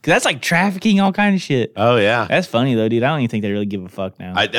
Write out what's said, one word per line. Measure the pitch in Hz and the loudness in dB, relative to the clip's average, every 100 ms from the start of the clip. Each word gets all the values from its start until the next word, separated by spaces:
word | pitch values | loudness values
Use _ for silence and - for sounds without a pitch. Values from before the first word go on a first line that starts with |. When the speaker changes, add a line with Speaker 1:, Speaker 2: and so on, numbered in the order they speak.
Speaker 1:
'Cause | 151 | 0
that's, | 202 247 | 2 2
like, | 139 | -4
trafficking, | - 170 202 190 226 196 | -2 0 0 0 2 4
all | 196 | 2
kind | 190 208 190 | 2 0 0
of | |
shit. | - 131 110 98 | 0 -2 -2 0
Speaker 2:
Oh, | 117 120 | 2 4
yeah. | 101 120 101 | 2 2 0
Speaker 1:
That's | 160 180 | -2 0
funny, | 117 135 | -2 0
though, | 113 110 | 0 0
dude. | 113 | 0
I | 131 | 0
don't | 156 | 0
even | 117 | -2
think | 110 | -2
they | 101 | -4
really | 101 101 | -4 -4
give | 101 | -6
a | 90 | -10
fuck | - 95 - | -10 -10 -10
now. | 92 92 | -6 -2
Speaker 2:
I, | 107 | 0